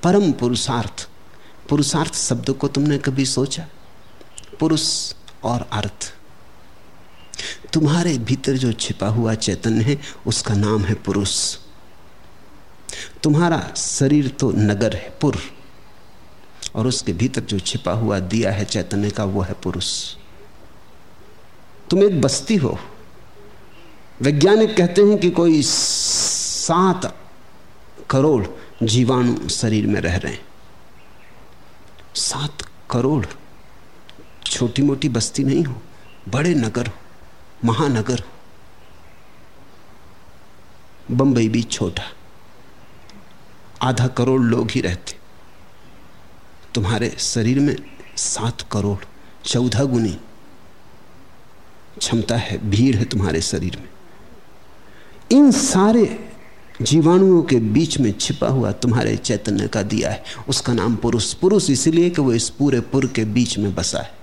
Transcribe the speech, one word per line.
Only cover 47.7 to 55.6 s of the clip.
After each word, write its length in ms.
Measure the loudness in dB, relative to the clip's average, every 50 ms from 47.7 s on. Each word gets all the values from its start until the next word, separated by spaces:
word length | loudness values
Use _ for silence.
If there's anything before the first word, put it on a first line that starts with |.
| 0 -2 -6 -14 -18 -18 -20 -14 -8
सात 460 | -6 -4 -4 -4 -2 -4 -4 -4 -6 -10 -6 -4
करोड़, 320 | -2 0 0 -2 -2 -6 -12 -18 -20 -20 -20 -20 -14 -8
चौदह 400 | -2 0 2 2 2 2 2 0
गुनी 340 | 2 2 2 2 0 -2 -6 -10 -16 -20 -20 -20 -20 -20 -20 -20 -20 -20 -20 -20 -20 -20 -20 -20 -20 -20 -20 -20 -20 -20 -20 -20 -20 -20 -20 -20 -20 -20 -20 -20 -18 -12 -8
क्षमता 380 | -6 -2 0 -2 0 0 -2
है, 340 | -2 -2 -2 -6 -4 -2 0
भीड़ 260 | 2 4 4 4 4
है 80 | 2 0
तुम्हारे 360 | 0 0 0 0 0 0 0
शरीर 360 | -2 -2 -2 -2 -2 -4 -6
में। 120 | -8 -14 -16 -18 -18 -20 -20 -20 -20 -20 -20 -20 -20 -20 -20 -20 -20 -20 -20 -20 -20 -20 -20 -20 -20 -20 -20 -20 -20 -2 4 8 8
इन 120 | 10 10 8
सारे 800 | 6